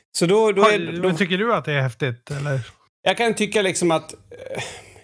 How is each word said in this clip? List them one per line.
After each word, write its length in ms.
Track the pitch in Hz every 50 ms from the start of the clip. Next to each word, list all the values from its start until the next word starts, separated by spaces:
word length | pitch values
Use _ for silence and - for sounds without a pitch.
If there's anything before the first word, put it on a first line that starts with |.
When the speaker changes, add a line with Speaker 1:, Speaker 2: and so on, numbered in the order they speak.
| _ _ -
Speaker 1:
Så 140 | - 190
då, 260 | 170 196 214 220 214 202
då 100 | 190 208
Speaker 2:
Har, 80 | 220 214
Speaker 1:
är, 200 | 202 175 160 165
då 160 | 175 180 185
Speaker 2:
men 80 | 180
tycker 220 | 156 202 160 185 185
du 160 | 214 240 220
att 100 | 175 139
det 80 | 160 147
är 80 | 143
häftigt, 500 | 131 131 - - 151 131 120 120 - -
eller? 300 | 147 143 143 143 139 131 113 - - _ _ _ _ _ -
Speaker 1:
Jag 140 | - 196
kan 180 | - 240 226 214
tycka 280 | - 214 202 208 220 202
liksom 280 | 185 170 - 180 170
att, 220 | 165 156 160 - -
eh, 500 | - - - - - - - - - - - - - - - - -